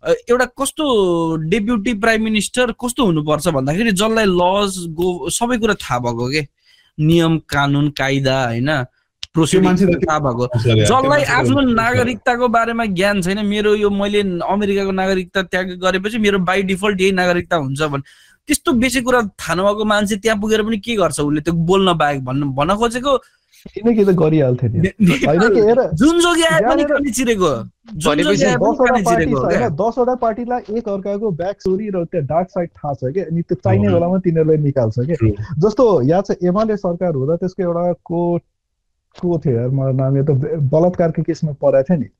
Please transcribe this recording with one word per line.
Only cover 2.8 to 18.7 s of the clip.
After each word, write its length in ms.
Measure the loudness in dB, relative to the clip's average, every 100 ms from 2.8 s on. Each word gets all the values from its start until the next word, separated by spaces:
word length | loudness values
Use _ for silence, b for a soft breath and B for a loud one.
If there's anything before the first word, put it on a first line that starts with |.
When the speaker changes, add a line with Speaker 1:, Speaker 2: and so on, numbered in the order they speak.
| -8 -2 0
Speaker 1:
हुनुपर्छ 420 | 2 0 -2 0
भन्दाखेरि 440 | -2 -2 0 0
जसलाई 340 | 0 0 2 2
लज 600 | 2 2 0 -2 -6 -10
गो-, 400 | -4 -4 -2 -6
सबै 280 | -4 -2 -2
कुरा 160 | -2
थाहा 260 | -4 -4 -4
भएको 320 | -4 -4 -4
के, 160 | -4 -6 _ b b b -2
नियम 380 | 2 4 4 0
कानुन 520 | -2 -2 0 2 0
कायदा, 560 | -2 -2 0 0 0 0
होइन, 380 | -2 -2 -2 -4 _ _ _ -6
प्रोसिडिङ्स 460 | 0 2 4 4 4
Speaker 2:
त्यो 80 | 2
मान्छे 180 | 2 0
त 40 |
Speaker 1:
थाहा 100 | 0
भएको, 260 | -2 -2 -2
Speaker 2:
सरी, 280 | -2 2
त्यो 120 | 2 4
Speaker 1:
जसलाई 220 | 2 2
Speaker 2:
मान्छे 180 | 0 2
त 40 |
Speaker 1:
आफ्नो 260 | 0 2 2
Speaker 2:
हुन्छ। 200 | 2 2
Speaker 1:
नागरिकताको 720 | 2 2 0 -2 -2 0 2
बारेमा 380 | 2 0 -2 -2
ज्ञान 360 | 0 0 0
छैन, 240 | -2 -2 -2
मेरो 300 | -2 0 0
यो 140 | 0
मैले 300 | 0 -2 0 -2 -4
अमेरिकाको 520 | -2 -2 0 -2 -2
नागरिकता 500 | -2 0 -2 -2 -4
त्याग 380 | -4 -4 -6 -4
गरेपछि 380 | -2 0 -2 0
मेरो 220 | 0 2
by 220 | 0 0
default 380 | 0 -2 -2 0
यही 100 | 0
नागरिकता 440 | 2 0 0 0 -2
हुन्छ 260 | -2 -4
भने 200 | -4 -4 -8 b b b -4
त्यस्तो 240 | -4 0